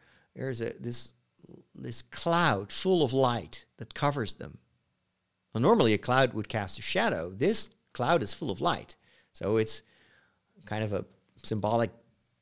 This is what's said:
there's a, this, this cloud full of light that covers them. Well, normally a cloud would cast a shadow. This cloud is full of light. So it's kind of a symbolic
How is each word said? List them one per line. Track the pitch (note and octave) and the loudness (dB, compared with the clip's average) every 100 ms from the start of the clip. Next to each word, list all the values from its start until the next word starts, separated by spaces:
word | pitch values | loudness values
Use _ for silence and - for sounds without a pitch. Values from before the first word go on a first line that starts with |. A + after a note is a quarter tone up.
| _ _ _ - | _ _ _ -10
there's | C3 A#2 | -6 -4
a, | A2+ - | -6 -6
this, | A#2+ A#2+ - - _ _ - - - | -6 -6 -8 -14 _ _ -20 -20 -20
this | - B2 A#2 | -14 -10 -8
cloud | - - E3 E3+ E3 G2+ G2+ | -10 -6 0 4 4 2 -2
full | - F#3 F#3 | -2 2 4
of | C#3 | 4
light | C3 B2+ A#2 E2 - - - | 4 2 2 -4 -12 -14 -18
that | A2+ | -14
covers | - C#3+ C#3+ G#2+ | -2 0 0 -2
them. | - D2 - _ _ _ _ _ _ _ _ _ | -4 -8 -16 _ _ _ _ _ _ _ _ _
Well, | A2 | 0
normally | C#3 A3+ B2 | 4 6 6
a | G#2 | 4
cloud | - B2+ C3 | 2 2 2
would | A2 G#2 | 0 -4
cast | A2 G2 - | -4 -4 -6
a | |
shadow. | - F3+ A3 G#2 E2 | -2 0 0 0 -4
This | F#2+ D3+ A3 - _ _ | -2 0 0 -2 _ _
cloud | - B2 E3+ | -4 0 2
is | G#2+ | 0
full | - D3 | -4 -6
of | F#2 | -2
light. | D#3 A#2 - - _ _ _ | -2 -2 -6 -18 _ _ _
So | - F#2+ A2 | -8 0 0
it's | A2 - - _ _ _ _ _ _ _ - | 0 -4 -10 _ _ _ _ _ _ _ -8
kind | G#2+ | -4
of | G#2+ | -2
a | G2+ - _ _ _ | -4 -6 _ _ _
symbolic | - A2 G2+ A#2 A#2 - _ _ _ _ | -4 0 2 2 2 -4 _ _ _ _